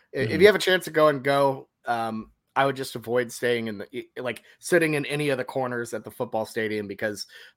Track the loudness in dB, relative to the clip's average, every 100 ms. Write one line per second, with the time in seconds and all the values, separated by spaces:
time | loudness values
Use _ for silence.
0 | _ -4 -2 6 6 6 2 0 0 4
1 | 4 4 2 4 2 0 -8 _ -4 -2
2 | -2 -6 -10 _ _ 2 2 0 -6 -8
3 | -2 -2 -2 -2 -2 0 -2 -8 -10 -12
4 | -12 -8 -8 -8 -16 _ 2 4 4 0
5 | -2 -2 0 -2 -2 -4 -4 -4 -6 -8
6 | -10 -8 -4 -4 -4 -4 -4 -4 -6 -4
7 | -6 -6 -12 -18 -20